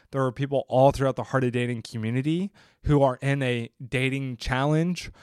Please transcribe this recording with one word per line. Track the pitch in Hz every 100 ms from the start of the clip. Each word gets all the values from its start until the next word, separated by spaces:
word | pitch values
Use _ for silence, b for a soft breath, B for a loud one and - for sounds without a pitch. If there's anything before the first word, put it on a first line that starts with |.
| b
There | 135
are | 131
people | 123 139 139 -
all | 127 135
throughout | - 135 123
the |
Heart | 113 131
of | 131
Dating | 123 123 120
community | - 117 110 123 139 165 196 b b b
who | - 143
are | 135 127
in | 139 139
a | 127 123 117 - 127
dating | 127 131 135 131 123
challenge | - 127 143 151 170 175 - b